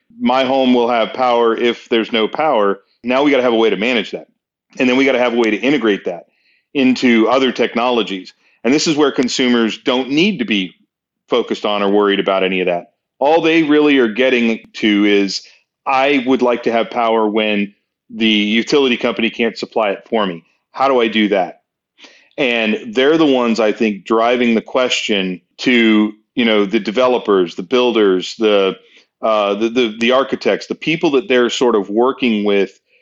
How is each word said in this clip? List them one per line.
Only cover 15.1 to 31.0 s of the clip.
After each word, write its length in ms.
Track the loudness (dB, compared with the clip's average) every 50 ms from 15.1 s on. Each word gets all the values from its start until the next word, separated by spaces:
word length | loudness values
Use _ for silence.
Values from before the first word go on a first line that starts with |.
| 2 2 0 0 -4 -8 -12 -14 _ _ _ _ _ _ -6
"I 380 | -4 -2 0 0 0 0 0 0
would 160 | 0 0 0 2
like 220 | 0 0 0 -2
to 80 | -2 0
have 180 | 0 -2 -2
power 380 | -4 -2 -2 0 0 0 0 0
when 440 | 0 -2 -2 0 -2 -2 -4 -6 _ _ _ _ _ _ _ _
the 160 | -8 -2 0
utility 720 | 0 0 0 0 0 -2 -2 -2 0 0 0 2 2 0
company 340 | -2 -2 -4 -4 -2 -4 -4
can't 260 | -2 -2 -4 -4 -4
supply 340 | -6 -12 -8 -4 -2 -2 -2
it 180 | -2 -6 -8 -6
for 180 | -4 -2 -2
me. 180 | -2 -4 -8 _ _ _ _ _ _ -6
How 160 | -2 0 0
do 120 | 2 2
I 60 | 0
do 220 | 0 0 0 0 2
that?" 340 | 2 0 -2 -4 -6 _ _ _ _ _ _ _ _ _ -20 -20 _ _ _ _ -6
And 560 | -4 -2 -2 0 0 -2 -2 -2 -4 -6 -6 -2
they're 240 | 0 2 2 4
the 80 | 4 4
ones, 360 | 4 2 2 2 0 0 0
I 100 | 0 0
think, 340 | 0 0 -2 -2 -2 -4 -4
driving 520 | -2 0 2 2 2 2 2 2 0 0
the 40 | 0
question 800 | -2 -2 -2 -2 0 0 -2 -4 -4 -2 -2 -2 -2 -4 -6 -8 _ _ _ -6
to, 540 | -2 0 2 4 4 4 4 2 2 0 -2 _ _ _ -6
you 100 | -2 0
know, 200 | 2 2 2 0
the 160 | 0 -2 -4
developers, 720 | -4 -2 -2 0 0 2 2 0 0 2 2 2 2 0 -4
the 80 | -12 -10
builders, 720 | -2 0 0 2 2 2 2 2 2 2 0 -2 -6 -8 -2
the, 360 | 0 2 2 2 2 0 -2 -6 _ _ _ -20 _ _ _ _ -4
uh, 320 | -2 0 0 0 -2 -2
the, 140 | -2 -2 -2
the, 280 | 0 0 -2 -2 -2 -4
the 100 | -2 0
architects, 560 | 2 2 0 -2 -4 -4 -2 -2 -2 -2 -4
the 80 | -8 -10
people 380 | -8 -4 -6 -4 -2